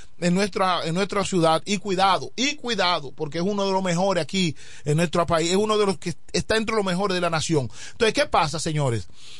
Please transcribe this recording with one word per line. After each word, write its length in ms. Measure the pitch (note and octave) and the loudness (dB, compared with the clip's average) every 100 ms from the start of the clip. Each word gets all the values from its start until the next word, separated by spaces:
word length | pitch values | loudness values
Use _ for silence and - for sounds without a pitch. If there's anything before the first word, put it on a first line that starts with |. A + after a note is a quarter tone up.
| - - | -12 -2
en 160 | F3 F3+ | 0 2
nuestra, 480 | G3+ G3+ F#3 E3+ | 2 2 2 2
en 100 | D#3 | 0
nuestra 300 | E3+ G3+ G3+ | -2 0 0
ciudad. 380 | F#3 F#3 D#3+ D#3+ | 0 2 4 4
Y 140 | - G3+ | 2 -2
cuidado, 560 | G3+ F3+ G3 F3 - - | 0 2 4 2 -2 -2
y 220 | C4+ D4 | -2 -2
cuidado, 560 | A#3+ G#3 F3+ E3+ C3+ | -4 0 0 0 -4
porque 240 | - D3+ E3 | -8 -6 -2
es 80 | F3+ | -2
uno 200 | G3+ G3 | 0 0
de 60 | |
los 100 | F#3+ | 0
mejores 400 | F#3 E3+ G3 F3+ | 0 2 2 0
aquí 360 | D#3 F#3+ F3 - - - | 0 0 0 -2 -10 -8
en 140 | D3 D3+ | 0 2
nuestro 280 | E3+ F3 D#3+ | 2 2 2
país, 260 | E3 E3+ | 2 2
es 40 | F#3+ | 2
uno 220 | G#3+ G#3+ | 2 2
de 80 | G3+ | 2
los 120 | F#3+ | 0
que 160 | F3 - - | -4 -8 -4
está 240 | E3+ C#3+ A3 | -2 0 0
entre 180 | A3 A3 | 0 0
los 80 | |
mejores 320 | F#3+ F3 G3+ F3+ | 0 0 0 0
de 60 | |
la 80 | F3 | 0
nación. 420 | D#3+ - D#3 A#2+ - - | 0 0 0 0 -6 -12
Entonces, 220 | - A3 | 0 0
¿qué 120 | B3+ D4 | 2 2
pasa, 340 | G#3+ D#3+ D3+ | 2 0 -2
señores? 480 | E3 D3+ C3+ A2+ - - - - | -4 0 0 -2 -4 -10 -12 -12